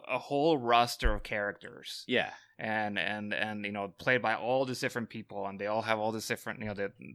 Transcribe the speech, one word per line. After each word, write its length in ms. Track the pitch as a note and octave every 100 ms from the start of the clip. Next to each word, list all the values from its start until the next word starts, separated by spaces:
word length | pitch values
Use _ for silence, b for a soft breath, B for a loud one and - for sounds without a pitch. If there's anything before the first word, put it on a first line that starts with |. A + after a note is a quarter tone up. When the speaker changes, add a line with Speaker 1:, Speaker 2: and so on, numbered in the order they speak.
| -
Speaker 1:
a 100 | B2+
whole 400 | - C#3+ D#3+ D3+
roster 560 | A#2+ A#2+ A#2+ - A#2+
of 80 | G#2
characters. 840 | - G#2+ G2+ G2 G2 - - - -
Speaker 2:
Yeah. 240 | A#2+ - B B -
Speaker 1:
And, 400 | A2+ A2 G#2 G2+
and, 340 | F2 G#2+ G#2
and, 320 | E2 G#2+ G#2+
you 80 | G2+
know, 160 | G2+ G2+ -
played 240 | - B2+
by 120 | A2
all 300 | A2 A2+ C3
these 160 | C3 A#2+
different 300 | C3 A#2+ A2
people, 360 | A2+ - G2+ G2
and 140 | G2
they 60 | G2+
all 160 | A2
have 160 | A2 A2
all 140 | A2
these 140 | A2 -
different, 340 | A2+ - G#2
you 60 | G#2+
know, 80 |
the, 180 | G2+ G2+ - -